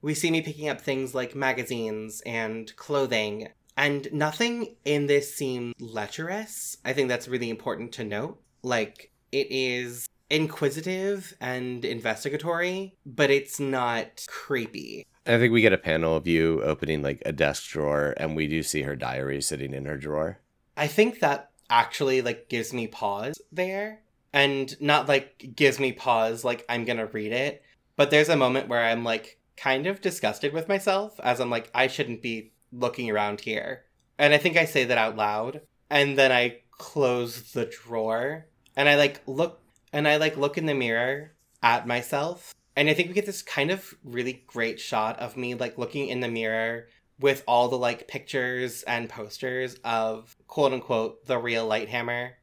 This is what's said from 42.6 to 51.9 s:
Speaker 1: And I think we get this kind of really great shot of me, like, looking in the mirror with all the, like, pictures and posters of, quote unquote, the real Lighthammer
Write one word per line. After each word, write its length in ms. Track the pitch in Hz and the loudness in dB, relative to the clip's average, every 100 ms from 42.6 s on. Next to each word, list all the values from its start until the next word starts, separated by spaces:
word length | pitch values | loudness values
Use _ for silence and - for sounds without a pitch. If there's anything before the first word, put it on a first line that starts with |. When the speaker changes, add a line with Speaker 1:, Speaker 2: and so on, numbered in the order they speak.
| _ - | _ 2
Speaker 1:
And 140 | 147 | 4
I 40 | |
think 140 | 156 175 | 4 0
we 80 | 185 | -2
get 100 | 208 | -2
this 160 | 190 | -6
kind 300 | - - 143 | -6 -2 0
of 240 | 190 - - | -2 -6 -18
really 400 | 135 120 123 127 _ | -10 -6 -6 -6 _
great 340 | 123 113 113 | -4 -4 -4
shot 380 | - 113 110 117 | -4 0 0 -2
of 160 | 120 131 | -8 -6
me, 200 | 123 120 | -6 -4
like, 240 | 120 127 | -6 -6
looking 300 | 120 143 131 | -6 -4 -4
in 100 | 123 | -4
the 80 | 123 | -4
mirror 600 | 117 110 110 113 117 117 _ _ - | -2 -2 -2 -2 -6 -12 _ _ 0
with 240 | 139 135 - | 0 2 2
all 220 | 120 123 | 2 4
the, 80 | 127 | 0
like, 300 | 123 120 - | -2 -2 -8
pictures 760 | 127 - 139 123 127 127 - | -12 -6 -4 -4 -4 -6 -6
and 260 | - 117 117 | -4 -4 -6
posters 680 | - 107 - 127 127 127 - | -10 -14 -8 -6 -4 -6 -6
of, 520 | 117 113 110 110 113 - - | -2 0 0 -4 -12 -20 -8
quote 280 | - 139 | 2 2
unquote, 520 | 127 - 117 113 - - | 2 -2 -2 -2 -6 -4
the 140 | 123 | -2
real 280 | 120 113 113 | 0 0 0
Lighthammer 640 | 107 107 | 0 0